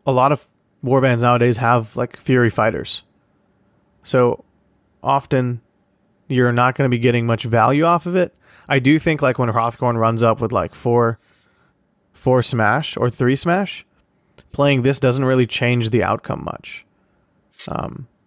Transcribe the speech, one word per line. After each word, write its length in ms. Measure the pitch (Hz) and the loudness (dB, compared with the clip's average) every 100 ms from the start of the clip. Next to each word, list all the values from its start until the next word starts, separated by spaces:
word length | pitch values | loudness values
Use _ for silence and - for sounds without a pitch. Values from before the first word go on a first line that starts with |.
| - | -2
a 60 | |
lot 200 | 127 135 | 2 2
of 140 | 147 - _ _ _ | 0 -6 _ _ _
warbands 380 | 131 131 131 120 | 0 2 2 2
nowadays 360 | 120 123 120 113 | 2 2 2 2
have, 360 | 120 120 110 - | 2 0 -2 -6
like, 200 | 123 - | -8 -6
Fury 340 | - 127 120 | 0 2 2
fighters. 520 | - 110 85 - - - _ _ _ _ _ _ _ _ _ | 2 -2 -2 -6 -10 -12 _ _ _ _ _ _ _ _ _
So 420 | - 131 120 - - _ _ _ _ _ | -2 2 2 0 -8 _ _ _ _ _
often 580 | - 139 - 139 123 120 - _ _ _ _ _ - | -4 -4 -2 -2 -2 -6 -12 _ _ _ _ _ -4
you're 240 | 127 123 | 0 2
not 220 | 120 123 | 2 0
gonna 140 | 127 139 | 0 0
be 100 | 123 | 0
getting 280 | 123 120 117 | 2 2 0
much 180 | 113 | -2
value 400 | 117 117 113 143 | 0 2 2 2
off 220 | 165 170 175 | 2 0 -2
of 100 | 180 | -2
it. 180 | 175 _ _ - - | -2 _ _ -16 -4
I 100 | 139 | 0
do 200 | 127 156 | 2 2
think, 240 | 165 151 | 0 0
like, 160 | 139 127 | -2 0
when 100 | 120 | -2
Hrothgorn 480 | 117 117 117 127 117 | 0 -2 -2 -2 0
runs 240 | 113 113 | 0 2
up 180 | 117 110 | 2 0
with, 100 | 113 | -2
like, 220 | 110 85 | -2 -4
four, 440 | - 123 120 117 113 _ _ _ _ _ _ _ _ _ | -6 -2 0 0 -2 _ _ _ _ _ _ _ _ _
four 300 | _ - 127 | _ 0 0
smash 540 | 117 120 107 127 156 - | 2 0 0 0 -2 -4
or 120 | 123 | -4
three 260 | - 123 135 | 0 0 0
smash, 480 | 175 175 196 - - _ _ _ _ _ - | 0 -2 -2 -10 -20 _ _ _ _ _ -12
playing 300 | - 143 139 | -2 0 2
this 160 | 123 135 | 0 0
doesn't 240 | 131 123 | 0 0
really 220 | 131 131 120 | 0 2 0
change 440 | - 123 123 113 | 0 0 0 0
the 120 | 113 | 0
outcome 420 | 95 104 - - | 0 -2 -6 -10
much. 400 | - - - - - _ _ _ _ _ _ - - | -8 -12 -14 -20 -20 _ _ _ _ _ _ -20 -12
Um, 380 | - - - 127 _ | -8 -10 -12 -18 _